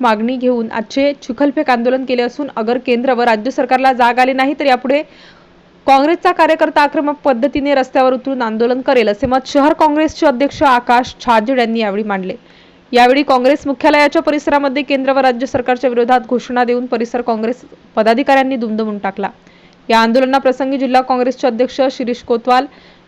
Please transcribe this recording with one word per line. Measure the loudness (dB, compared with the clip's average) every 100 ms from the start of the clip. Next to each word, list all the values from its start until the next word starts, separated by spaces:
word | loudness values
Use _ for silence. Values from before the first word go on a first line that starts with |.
मागणी | 0 0 -2 -2
घेऊन | 0 -2 -4
आजचे | -6 -6 -2 -2 -2
चिखलफेक | -8 -2 -2 0 0
आंदोलन | 0 0 -2 -2
केले | -2
असून | -2 -4 -8 -6
अगर | -4 -4 -2
केंद्र | -2 0
व | 0
राज्य | 0 0 -2
सरकारला | -4 0 2 2
जाग | 2 2 2
आली | 2
नाही | 2 -2 0
तर | 0
यापुढे | 0 0 -2 -2 -14 -20 -20 _ _ _ _ 2
काँग्रेसचा | 4 4 2 0
कार्यकर्ता | 2 2 2 2 2
आक्रमक | 0 0 -2 -2 -2
पद्धतीने | 0 0 -2 0 0
रस्त्यावर | 0 2 2
उतरून | 0 -4 -4
आंदोलन | -4 -2 -2 -2
करेल | 0 0 2
असे | 0 0
मत | -2 0
शहर | 2 2
काँग्रेसचे | 4 2 2 -2 0 0
अध्यक्ष | 2 -2 0
आकाश | 2 2 2 0 0 -4 0
छाजेड | 0 2 0
यांनी | 0 -2
यावेळी | -2 -4
मांडले. | -4 -6 -6 -10 -16 -20 -20 _ -2
यावेळी | 4 4 4
काँग्रेस | 2 2 2 0 -2
मुख्यालयाच्या | -2 2 2 2 0
परिसरामध्ये | 0 -2 0 0 0 -4
केंद्र | -2 -2 0
व | 2
राज्य | 2 0 -2
सरकारच्या | -4 -2 -2 0
विरोधात | 0 2 0 0
घोषणा | -4 -2 -2
देऊन | 0 -2 -2
परिसर | -4 -4 -6
काँग्रेस | -4 -4 -4 -6 -12 -20 _ -2
पदाधिकाऱ्यांनी | 0 2 2 2 2 -2
दुमदुमून | -4 -4 -6 -6
टाकला. | -8 -6 -8 -10 -20 -20 -20 _ 0
या | 2
आंदोलनाप्रसंगी | 4 2 2 2 0 -2 -2 -2
जिल्हा | 0 0
काँग्रेसचे | 2 0 -2 -2 -2
अध्यक्ष | -2 -2 -2 -2
शिरीष | -2 -6 -6
कोतवाल, | -4 -4 0 0 0 -8 -20 _